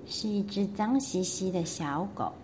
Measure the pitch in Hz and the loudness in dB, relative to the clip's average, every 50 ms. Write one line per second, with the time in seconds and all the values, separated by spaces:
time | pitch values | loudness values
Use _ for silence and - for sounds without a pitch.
0 | - - - - - 214 208 202 196 202 - 196 202 196 - - 214 214 254 269 | -12 -8 -8 -2 0 2 2 2 2 2 2 0 0 0 2 0 2 4 4 4
1 | 269 - - 185 185 180 - - 190 185 180 180 165 156 - - 165 143 139 151 | 2 2 0 0 0 0 0 0 -2 0 2 0 0 0 -2 -2 -2 0 0 0
2 | 185 196 - - 107 82 - - | 0 -2 -2 -2 -4 -4 -4 -6